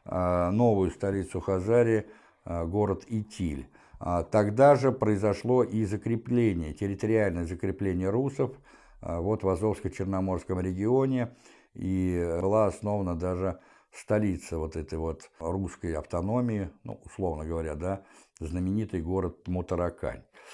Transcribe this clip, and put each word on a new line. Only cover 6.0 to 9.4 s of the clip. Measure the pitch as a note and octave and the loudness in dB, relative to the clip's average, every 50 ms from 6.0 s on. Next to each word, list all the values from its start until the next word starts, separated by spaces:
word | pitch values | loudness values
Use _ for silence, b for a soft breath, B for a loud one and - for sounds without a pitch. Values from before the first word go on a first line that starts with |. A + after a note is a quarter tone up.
| - A2+ A#2 A#2 - - B2 A#2+ A#2 A2 F#2+ E2+ D#2+ D2+ D2 | -2 -2 -2 -2 -2 0 2 2 4 4 2 0 -2 -4 -4
территориальное | - G2+ G2 G2 F2+ - G#2+ A2+ A2 G#2+ G2 E2+ F2 E2+ | -4 -4 -4 -2 -2 0 2 4 4 4 2 0 -2 -4
закрепление | E2 F2+ E2+ - F#2+ F#2 - G2+ G2 F2+ F2+ F2+ F#2+ | -4 -4 -4 -4 -4 -4 -2 -2 0 0 0 0 0
русов, | G2+ A#2+ C#3 C#3 C#3 - C3+ A#2+ - - b b b b b b b b | 0 0 -2 -2 -2 -2 -2 -2 -4 -12 b b b b b b b b
а, | - E2 E2+ E2+ | -8 -6 -4 -2
вот | E2+ G2 A2 G#2 | -2 -2 -2 0